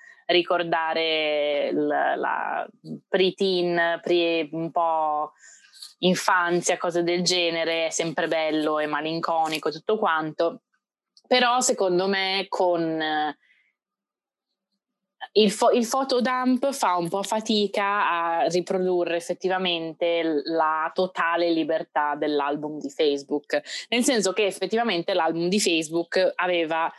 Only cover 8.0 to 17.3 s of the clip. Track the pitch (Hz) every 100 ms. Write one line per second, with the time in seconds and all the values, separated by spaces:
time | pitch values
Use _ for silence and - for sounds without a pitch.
8 | 165 156 160 160 156 156 151 151 151 147
9 | 156 165 170 165 160 156 156 156 - 214
10 | 202 160 156 147 170 - _ _ _ _
11 | _ _ - 254 247 247 247 247 190 180
12 | 190 196 190 196 190 - 185 170 165 160
13 | 156 151 151 - _ _ _ _ _ _
14 | _ _ _ _ _ _ _ _ _ _
15 | _ - - - 214 196 240 - 226 269
16 | 269 247 247 254 254 254 277 269 214 180
17 | 170 196 190